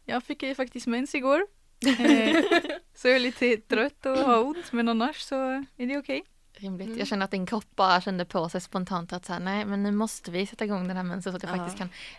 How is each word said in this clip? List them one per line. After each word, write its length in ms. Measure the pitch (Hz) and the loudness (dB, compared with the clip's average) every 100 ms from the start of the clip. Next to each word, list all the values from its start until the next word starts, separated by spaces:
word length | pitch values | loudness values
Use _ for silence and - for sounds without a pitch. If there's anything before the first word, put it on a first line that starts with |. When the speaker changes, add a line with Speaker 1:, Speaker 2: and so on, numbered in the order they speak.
| - | -6
Speaker 1:
Jag 180 | 247 | -6
fick 200 | - 285 | -6 -6
ju 120 | 269 269 | -6 -4
faktiskt 320 | 254 247 240 | -6 -6 -4
mens 280 | 233 269 302 | -2 -2 -2
igår. 260 | 262 294 403 _ _ _ 277 240 | 2 2 0 _ _ _ 2 4
Eh, 360 | 240 277 220 330 - 339 339 | 6 6 6 4 6 4 2
Speaker 2:
<laughs> 300 | 320 - - | -6 -12 0
Speaker 1:
så 120 | 247 | 4
jag 80 | 262 | 4
är 40 | |
lite 380 | 247 - 247 220 | 2 2 2 2
trött 480 | - 233 277 - 269 | 0 0 0 -2 -2
och 120 | 262 | 2
har 260 | 285 233 254 | 6 6 4
ont, 260 | 339 339 | -2 -4
men 180 | 233 233 | 0 0
annars 260 | 226 247 302 | 2 0 -4
så 140 | - 269 262 262 277 - | -6 -4 -2 -4 -8 -8
är 100 | 247 | -4
det 100 | 285 | -4
okej. 260 | 277 269 370 _ _ | -4 -6 -8 _ _
Speaker 2:
Rimligt. 340 | - 196 185 208 | -12 -8 -8 -8
Speaker 1:
Mm. 120 | 226 | -6
Speaker 2:
Jag 80 | 202 | -4
känner 180 | 202 190 | -2 -2
att 60 | |
din 140 | 196 180 | -2 -4
kropp 300 | 220 - - | -4 -4 2
bara 260 | 190 180 | 4 4
kände 240 | 190 185 175 | 2 -4 -2
på 240 | 185 165 | -2 -2
sig 120 | 185 | -4
spontant 520 | - 190 180 185 170 | -6 -6 -4 -4 -4
att 120 | 180 - | -8 -6
så 80 | |
här, 60 | 175 | -6
nej, 260 | 180 202 208 | -2 -2 -2
men 180 | 202 | -2
nu 80 | 202 | 0
måste 400 | 208 220 - - | 0 -2 -6 -6
vi 140 | 175 202 | -4 -4
sätta 200 | - 214 | -4 -4
igång 220 | 202 185 | -2 -4
den 100 | 185 | -4
här 60 | |
mensen 280 | 180 180 185 | -4 -6 -6
så 60 | 180 | -8
att 60 | |
jag 80 | 175 | -6
Speaker 3:
Ja. 40 | 180 | -6
Speaker 2:
faktiskt 200 | 175 196 | -6 -8
kan 120 | 180 - - | -10 -12 -18